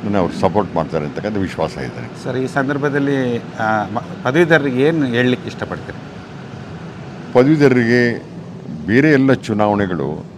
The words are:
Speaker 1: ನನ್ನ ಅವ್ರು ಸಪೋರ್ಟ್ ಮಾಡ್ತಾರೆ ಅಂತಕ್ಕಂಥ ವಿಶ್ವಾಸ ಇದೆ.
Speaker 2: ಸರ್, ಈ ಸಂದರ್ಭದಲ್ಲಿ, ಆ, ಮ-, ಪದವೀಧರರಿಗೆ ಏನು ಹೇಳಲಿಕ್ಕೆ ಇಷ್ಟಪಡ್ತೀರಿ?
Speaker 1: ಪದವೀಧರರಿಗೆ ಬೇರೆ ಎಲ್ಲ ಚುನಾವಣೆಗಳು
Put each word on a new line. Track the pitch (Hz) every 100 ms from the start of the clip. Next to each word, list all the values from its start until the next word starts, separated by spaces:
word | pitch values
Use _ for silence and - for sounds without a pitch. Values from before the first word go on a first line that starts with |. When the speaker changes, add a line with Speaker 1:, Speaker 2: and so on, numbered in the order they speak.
Speaker 1:
ನನ್ನ | 110 101
ಅವ್ರು | 85
ಸಪೋರ್ಟ್ | - 95 92 90 82
ಮಾಡ್ತಾರೆ | 80 82
ಅಂತಕ್ಕಂಥ | 73 67 101 107
ವಿಶ್ವಾಸ | 92 - 82 76
ಇದೆ. | 65 60 58 -
Speaker 2:
ಸರ್, | 131 127
ಈ | 131
ಸಂದರ್ಭದಲ್ಲಿ, | 143 135 147 143 143 139 139 127 117
ಆ, | - - 110 110 101
ಮ-, | 107 - -
ಪದವೀಧರರಿಗೆ | 123 143 170 160 139 123
ಏನು | 143 165 135
ಹೇಳಲಿಕ್ಕೆ | 117 123 123 98
ಇಷ್ಟಪಡ್ತೀರಿ? | - - - - - - - - - - - - - - - - - -
Speaker 1:
ಪದವೀಧರರಿಗೆ | 123 135 156 143 123 113 123 120 113 - - - - - 78 76
ಬೇರೆ | 113 151
ಎಲ್ಲ | 139 135
ಚುನಾವಣೆಗಳು | 127 - 104 104 101 98 87 71 78 -